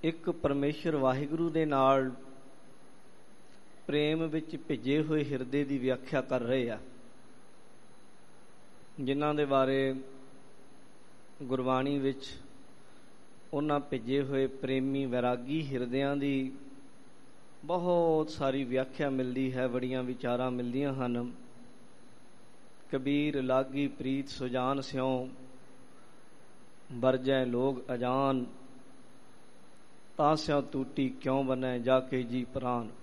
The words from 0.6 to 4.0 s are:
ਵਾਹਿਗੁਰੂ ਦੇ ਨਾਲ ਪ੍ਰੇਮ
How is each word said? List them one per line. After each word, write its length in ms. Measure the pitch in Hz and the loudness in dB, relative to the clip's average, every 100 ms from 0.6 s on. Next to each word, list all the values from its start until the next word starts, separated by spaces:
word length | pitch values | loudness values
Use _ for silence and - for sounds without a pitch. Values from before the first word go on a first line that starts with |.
| 143 151 170 151 | 2 0 0 4
ਵਾਹਿਗੁਰੂ 540 | 135 131 143 160 170 | 4 4 0 0 2
ਦੇ 140 | 156 | 2
ਨਾਲ 460 | 156 139 135 135 131 123 - - - - - - - - - - - - - - - - - | 4 6 8 8 4 -2 -12 -14 -14 -14 -14 -14 -14 -14 -14 -14 -14 -14 -14 -12 -12 -10 0
ਪ੍ਰੇਮ 400 | 147 | 2